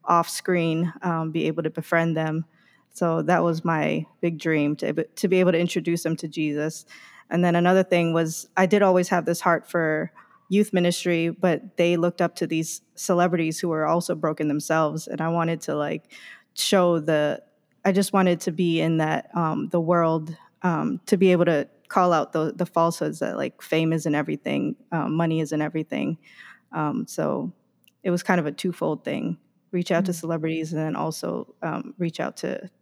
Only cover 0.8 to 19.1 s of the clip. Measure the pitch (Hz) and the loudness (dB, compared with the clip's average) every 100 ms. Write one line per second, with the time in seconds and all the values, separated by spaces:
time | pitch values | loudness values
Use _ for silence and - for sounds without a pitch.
0.8 | 170 - 180 165 160 160 151 160 156 165 | -2 -4 -4 -2 -2 -2 -2 -2 -4 -6
1.8 | - 170 165 156 160 156 165 _ _ _ | 0 2 2 0 -2 -4 -6 _ _ _
2.8 | _ - 175 165 156 175 170 165 170 156 | _ -2 0 0 2 2 2 0 -2 0
3.8 | 151 156 160 _ 170 160 165 156 147 147 | 0 -2 -6 _ -4 -2 -2 0 0 -2
4.8 | - 151 156 - 196 185 185 170 175 185 | -4 -4 -6 -4 2 4 4 2 0 -2
5.8 | 170 170 165 165 165 165 151 147 151 - | -2 -2 -2 -4 -6 -4 -4 -2 -4 -6
6.8 | - - - - _ 175 175 170 175 190 | -18 -20 -20 -20 _ 2 4 4 6 4
7.8 | 185 175 165 165 160 160 - - 185 208 | 4 2 2 0 -2 -6 -6 0 2 4
8.8 | 196 180 180 180 156 170 185 170 - 175 | 6 4 2 0 0 0 2 2 0 -2
9.8 | 160 156 165 - _ _ _ 196 208 185 | 0 -2 -4 -10 _ _ _ 2 4 2
10.8 | 175 170 180 170 165 175 180 156 185 - | 2 0 0 0 0 0 0 0 -4 0
11.8 | 170 175 175 175 170 - 165 165 160 - | 2 4 0 0 -2 -2 -4 -2 -4 -10
12.8 | _ - - 175 175 170 160 160 175 156 | _ -10 0 2 4 2 0 -2 -2 0
13.8 | 156 170 170 160 160 151 151 147 - 160 | 0 0 0 -2 -2 -2 -2 -2 0 2
14.8 | 156 156 - - 160 170 165 165 - 151 | 2 -2 -8 -4 -2 0 -2 -4 -4 -4
15.8 | 147 160 _ - - - _ - - 196 | -4 -6 _ -20 -20 -20 _ -6 2 4
16.8 | 175 170 151 151 151 - _ _ _ _ | 4 2 2 2 0 -2 _ _ _ _
17.8 | 196 190 196 196 185 175 185 156 175 165 | 0 2 2 4 4 2 -2 0 0 2
18.8 | 160 160 156 | 2 2 0